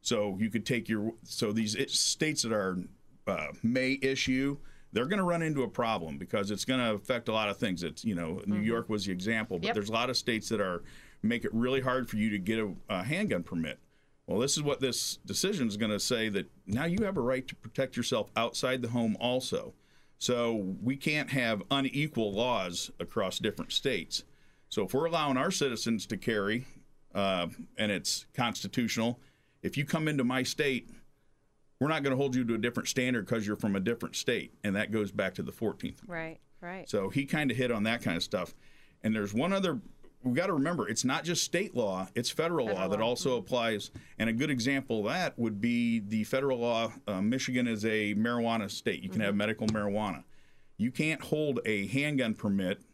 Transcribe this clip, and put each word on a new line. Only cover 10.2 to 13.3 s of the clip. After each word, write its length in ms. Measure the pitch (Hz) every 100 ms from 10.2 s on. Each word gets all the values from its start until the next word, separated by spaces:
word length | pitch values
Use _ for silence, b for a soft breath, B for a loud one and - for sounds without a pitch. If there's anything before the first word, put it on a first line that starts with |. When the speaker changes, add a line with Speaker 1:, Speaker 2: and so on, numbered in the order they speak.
| - 113 104
Speaker 1:
that 120 | 110
are, 220 | 98 87 - B B B
make 220 | 110 117
it 80 | -
really 280 | 113 123 135
hard 260 | 127 127 123
for 80 | 107
you 140 | 107
to 80 | 104
get 200 | 92 113
a, 140 | 107 85 -
a 160 | 98
handgun 380 | 92 160 208